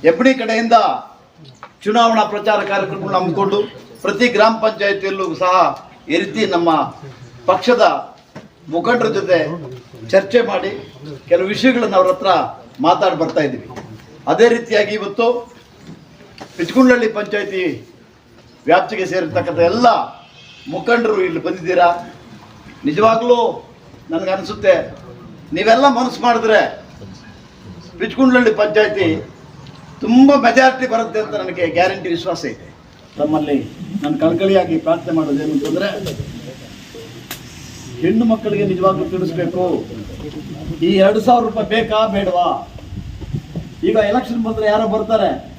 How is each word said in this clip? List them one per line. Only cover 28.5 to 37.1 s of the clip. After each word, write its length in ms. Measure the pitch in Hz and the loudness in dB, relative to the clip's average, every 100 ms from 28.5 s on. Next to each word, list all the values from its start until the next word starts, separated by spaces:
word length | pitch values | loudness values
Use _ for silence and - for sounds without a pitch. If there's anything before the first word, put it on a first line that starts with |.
ಪಂಚಾಯತಿ 680 | 208 208 214 208 196 175 160 - - - - - - - - | 2 0 2 0 0 -2 -2 -8 -20 -20 -20 -20 -20 -20 -10
ತುಂಬ 340 | - 240 277 | 4 8 8
ಮೆಜಾರಿಟಿ 580 | 285 233 240 262 254 254 | 8 6 6 6 4 -2
ಬರುತ್ತೆ 280 | 226 226 214 | -2 -2 -4
ಅಂತ 140 | 208 | -4
ನನಗೆ 320 | 208 185 170 165 | -6 -6 -4 -2
ಗ್ಯಾರಂಟಿ 420 | 165 185 190 175 | 2 0 0 -6
ವಿಶ್ವಾಸ 360 | 165 175 170 | -6 -4 -6
ಇದೆ. 260 | 135 - - - - - - - | -8 -12 -18 -20 -20 -20 -20 -4
ತಮ್ಮಲ್ಲಿ 520 | 147 156 147 139 107 - - - | -2 0 0 -2 -4 -12 -10 -6
ನಾನು 160 | 151 156 | -4 0
ಕಳಕಳಿಯಾಗಿ 600 | 160 170 190 190 175 160 | 0 2 2 2 2 -2
ಪ್ರಾರ್ಥನೆ 340 | 156 165 180 160 | 0 -2 0 -2
ಮಾಡೋದೇನು 360 | 143 139 156 | 0 -2 -2
ಅಂತಂದ್ರೆ, 340 | 143 139 170 202 - - - - 120 - - - - - - - | -2 -2 -2 -4 -4 -8 -10 -12 -12 -16 -18 -20 -20 -20 -18 -18